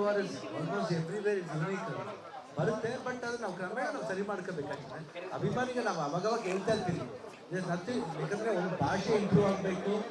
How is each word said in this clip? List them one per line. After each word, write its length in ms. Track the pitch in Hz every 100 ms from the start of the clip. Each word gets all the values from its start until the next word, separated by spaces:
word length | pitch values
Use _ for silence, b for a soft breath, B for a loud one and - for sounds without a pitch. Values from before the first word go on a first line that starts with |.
war 140 | 202 202
is 80 | 190 135 - -
almost 360 | 165 202 170 165
everywhere, 360 | 160 208 208 196
it's 120 | 170 156
unique. 260 | 175 190 - 131 - - - - - -
ಬರುತ್ತೆ, 320 | 220 220 226 254
but 180 | 254 247 240
ಅದು 100 | 240
ನಾವು 100 | 214 180
ಕ್ರಮೇಣ 260 | 180 220 285 285
ನಾವು 100 | 165
ಸರಿ 140 | 190 202
ಮಾಡ್ಕೋಬೇಕಾಗ್ತದೆ. 920 | 190 180 160 143 - 139 156 160 175 180 -
ಅಭಿಮಾನಿಗೆ 460 | 202 233 247 247 214
ನಾವು 120 | 175 147
ಅವಾಗವಾಗ 340 | 170 208 233 180
ಹೇಳ್ತಾ 240 | 190 190 214
ಇರ್ತೀವಿ, 260 | 180 156 131 - - - -
there's 180 | 185 165
nothing, 280 | 175 233 247 165 151
ಯಾಕಂದ್ರೆ 280 | 160 202 226 185
ಒಂದು 140 | 180 175
ಭಾಷೆ 320 | 151 196 233 214
ಇಂಪ್ರೂವ್ 240 | 196 196 202
ಆಗ್ಬೇಕು 420 | 185 190 180 196 214 -